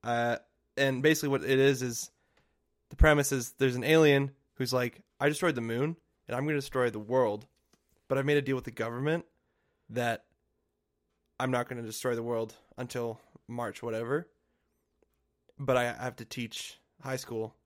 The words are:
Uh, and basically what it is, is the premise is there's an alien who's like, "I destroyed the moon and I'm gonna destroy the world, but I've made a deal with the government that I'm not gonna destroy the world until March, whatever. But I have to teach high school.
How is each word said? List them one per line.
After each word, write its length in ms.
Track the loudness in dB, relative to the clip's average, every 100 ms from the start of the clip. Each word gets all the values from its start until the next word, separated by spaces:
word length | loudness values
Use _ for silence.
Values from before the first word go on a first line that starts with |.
Uh, 340 | -2 0 0 -2 _ _ _ -2
and 240 | 0 2
basically 280 | 2 2 0
what 140 | -2
it 160 | 2 4
is, 220 | 4 2
is 300 | -2 -6 -10 _ _ _ _ _ _ _ _
the 60 | 6
premise 360 | 8 8 4
is 200 | 0 -4 0
there's 180 | 0 2
an 80 |
alien 480 | 4 6 8 6 4 -6 _ _
who's 180 | -2
like, 280 | 0 -2 -6 _ _
"I 80 | 0
destroyed 280 | 2 0 0
the 60 |
moon 360 | -2 -2 -2 -4 _ _ -8
and 80 | -6
I'm 60 | -2
gonna 100 | -4
destroy 340 | -4 0 0
the 100 | -2
world, 480 | -2 2 2 -2 -10 _ _ _ _ _ _
but 100 | -2
I've 80 | 2
made 120 | 0
a 40 |
deal 140 | 0 -4
with 100 | -4
the 60 |
government 540 | -8 -6 -4 -2 -2 -4 _ _ _ _ _ _
that 360 | -4 -2 -2 _ _ _ _ _ _ _ _ _ _ _ _
I'm 120 | -2
not 160 | -2 -2
gonna 140 | -8
destroy 320 | -10 -6 -4 -2
the 80 |
world 300 | -2 -4 -4 -10 _ -12
until 420 | -10 -6 -6 -8 _ -20 -14
March, 340 | -8 -8 -8
whatever. 440 | -8 -6 -2 -4 -4 _ _ _ _ _ _ _ _ _ _ _ _ _
But 180 | -2 0
I 80 | 0
have 300 | -4 -10 -10
to 80 | -14
teach 540 | -10 -10 -10 -14 -18 _ _
high 140 | -8 -8
school. 400 | -6 -8 -8 _